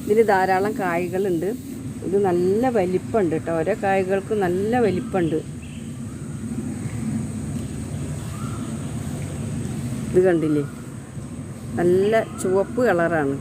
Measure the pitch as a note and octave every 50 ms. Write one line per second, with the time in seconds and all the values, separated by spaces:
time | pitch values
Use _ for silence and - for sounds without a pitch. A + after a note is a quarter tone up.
0 | - - G#3 A3 A3+ G#3 G3+ F#3+ F#3 F#3 F#3+ F#3 G3 G#3 A3 A#3+ G3+ F3+ E3+ E3+
1 | F3+ F3 F3 F#3 G3 G3+ F3+ E3 E3 F#3 A#3+ B3+ - - - - - - - -
2 | - E3 F3 G3+ G3+ F#3+ F3 F3 F3+ F#3 G3 G#3+ B3 C4 A#3+ A3 F3+ F3+ F#3 F3+
3 | - - - A3 G3 E3 D3+ D#3+ D3+ E3+ E3+ E3 D#3+ E3+ G#3 A3 - G3 G3 F#3+
4 | F#3+ F3+ G3 G3 G3 - A3+ G#3+ G3 F3 F3 F#3 G3 G#3+ A#3 B3+ A#3+ G#3 F#3 F3+
5 | - - - F#3+ E3+ D#3+ D3+ D#3 - - - - - - - - - - - -
6 | - - - - - - - - - - - - - - - - - - - -
7 | - - - - - - - - - - - - - - - - - - - -
8 | - - - - - - - - - - - - A#2+ G#2+ A2+ A2+ - - - -
9 | - - - - - - - - - - - - - - - - - - - -
10 | - - - F3+ F#3 F#3 F3 E3 D3+ D#3 D3+ D3 C#3+ C#3 - - - - - -
11 | - - - - - - - - - - - - - - - - E3+ F3 F3+ F#3
12 | G3 G#3 A3 A3+ G#3 - - - - F#3+ F#3 G3 G3 - - - B3+ A#3 F#3 E3+
13 | E3+ E3 E3+ D#3+ D3 C#3 C#3 C#3